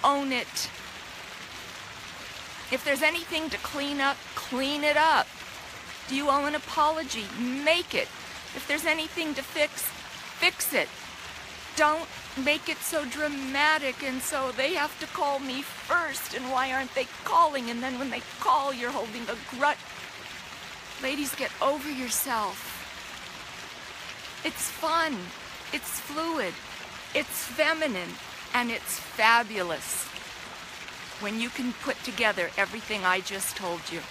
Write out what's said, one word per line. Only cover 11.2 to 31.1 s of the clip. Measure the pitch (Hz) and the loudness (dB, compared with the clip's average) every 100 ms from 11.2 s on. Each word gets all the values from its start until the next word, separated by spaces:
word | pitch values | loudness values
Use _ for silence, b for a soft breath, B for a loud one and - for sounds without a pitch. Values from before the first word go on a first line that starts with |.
| - - - - - - | -10 -10 -12 -12 -8 6
Don't | 302 311 330 - - - | 6 6 0 -10 -8 0
make | 269 302 - | 2 2 0
it | 302 | -2
so | - 320 285 | 0 0 0
dramatic | 277 302 285 262 277 302 311 277 247 | 0 0 0 -2 4 6 6 2 -2
and | 277 254 | -2 -2
so | - 294 262 | -2 0 0
they | 247 269 | 2 2
have | 330 302 - | 2 0 -2
to | 311 | -6
call | - 285 277 | 0 2 2
me | 269 262 | 0 -4
first | 277 - - 330 320 - - | -6 -10 2 2 2 -4 -4
and | 240 254 | -4 0
why | 262 262 | 2 2
aren't | 262 262 277 | 2 0 0
they | 254 - | -2 -4
calling? | - 330 330 277 233 | 4 8 8 6 -2
And | 233 | -2
then | 262 247 | -2 -2
when | 269 | -4
they | 233 - - | -4 -8 -2
call, | - 302 277 | 4 6 4
you're | 254 240 | 0 -2
holding | 262 226 226 220 | -2 -4 -4 -6
a | 226 - 247 | -6 -6 2
grudge. | 285 285 - - - - - - - - - - - - | 4 4 -6 -12 -12 -12 -12 -12 -12 -12 -12 -12 -12 -4
Ladies, | 262 285 277 - | -2 0 0 -2
get | 254 - | -4 2
over | 269 294 285 | 4 4 0
yourself. | 262 247 - 269 226 202 196 - - - - - - - - - - - - - - - - - - | -4 0 0 2 2 0 -2 -8 -10 -10 -10 -10 -10 -10 -12 -12 -12 -12 -12 -12 -12 -12 -10 -10 -6
It's | 311 - - | -4 -2 -4
fun, | - 320 330 320 233 180 - - - - | 0 2 4 4 0 -4 -10 -10 -10 -6
it's | 285 - - | -4 -4 -6
fluid, | - 294 330 320 190 - - - - - - | -4 -2 0 0 0 -4 -10 -10 -10 -12 -2
it's | - - - | -2 0 -4
feminine, | - 240 302 320 311 190 175 180 - - - 247 | -4 4 4 6 2 0 -4 -8 -10 -12 0 2
and | 240 | 2
it's | 233 - - | -2 -4 -6
fabulous | - - 220 233 220 214 175 151 - - - - - - - - - - - - - | -4 4 8 8 6 0 0 -2 -2 -4 -4 -8 -10 -10 -10 -12 -12 -12 -12 -12 -12